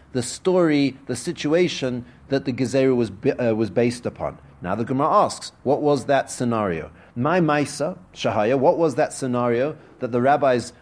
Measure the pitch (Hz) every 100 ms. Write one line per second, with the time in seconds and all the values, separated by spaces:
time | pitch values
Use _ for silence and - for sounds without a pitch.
0 | - 131 120 - - 185 170 147 139 131
1 | - 123 - 165 151 165 180 - 131 123
2 | 120 - - 135 - 117 127 135 135 127
3 | 113 95 127 - 123 110 113 92 120 120
4 | 113 - 76 67 - - 87 104 117 131
5 | 151 196 139 - - - 117 139 147 143
6 | - 139 - - 123 113 104 82 76 -
7 | - - 131 180 160 147 139 - 143 -
8 | - - 127 107 107 135 135 147 165 135
9 | 147 - 135 123 120 117 135 151 - -
10 | 127 120 127 147 143 127 117 -